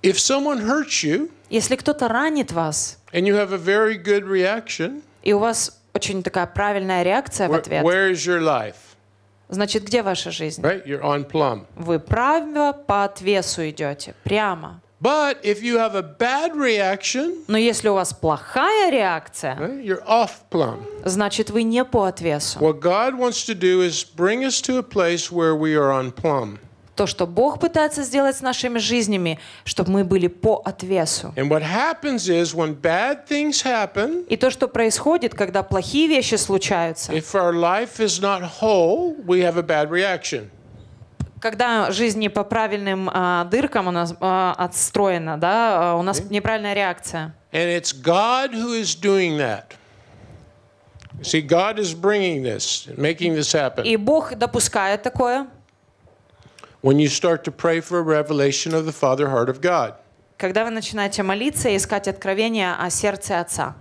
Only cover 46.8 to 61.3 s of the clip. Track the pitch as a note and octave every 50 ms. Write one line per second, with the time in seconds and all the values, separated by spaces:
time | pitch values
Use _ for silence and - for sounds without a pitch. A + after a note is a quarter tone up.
46.8 | G3+ F#3 F3 - - - - E3 D#3 D#3+ D#3 _ _ _ - D#3 E3+ F3 F3 F3
47.8 | - - - C3+ B2+ D3+ E3+ F#3+ G#3 A3+ B3 B3+ C4+ C#4 A#3 A3+ A3+ A#3+ A#3 A3+
48.8 | G#3+ F3 - D#3+ F3 G3+ G3 G3 F#3 E3+ D#3 D3+ C#3+ A#2+ G#2+ G2 - - - -
49.8 | _ _ - - - - - - - - - - - - _ _ _ _ _ _
50.8 | _ _ _ - - - - - C#3+ - - D#3+ D#3 C3+ E3+ E3+ F#3 G#3 A3 G#3
51.8 | G#3 F3 E3 E3 E3+ G3 G#3+ G#3 G3 F3+ E3 C#3 C3 B2 G#2+ G2+ - - - -
52.8 | - - - - C#3 D3+ E3 D#3+ F3 E3+ D#3+ D#3 D3 - - D#3+ C#3+ C3 - -
53.8 | A#2 A3+ A3+ A3 G#3 A3 D4 D#4+ D#4 D#4 B3+ G#3+ A#3+ A#3+ A#3+ B3 A3 - - A3+
54.8 | G3 F#3+ G3+ G#3 - B3+ A#3+ - B3+ B3 B3 C4+ C#4 C4 - - _ _ _ _
55.8 | _ _ _ _ _ - _ _ _ _ _ _ - - _ - - - - _
56.8 | - C3+ C#3 D3 D3+ C#3+ C3+ - - F3 E3+ D#3+ - - C#3 - - E3 E3 E3
57.8 | E3 - F3+ F3 E3+ D#3+ D#3 D3+ D3 D3+ D#3+ C#3+ C#3 C#3 C#3 - - E3 D#3+ D#3+
58.8 | D#3+ D#3+ D3 - - C3+ C3 C3+ D3 C#3 C3+ B2 A#2 B2 C3 C3+ D3+ F3 F3+ D#3+
59.8 | C3 A2 - - - _ _ _ _ _ _ _ - F#3 F#3+ G#3 A3+ A#3 A3+ A3+
60.8 | G#3 - - G#3+ G3+ G3 G3+ - G3+ F#3+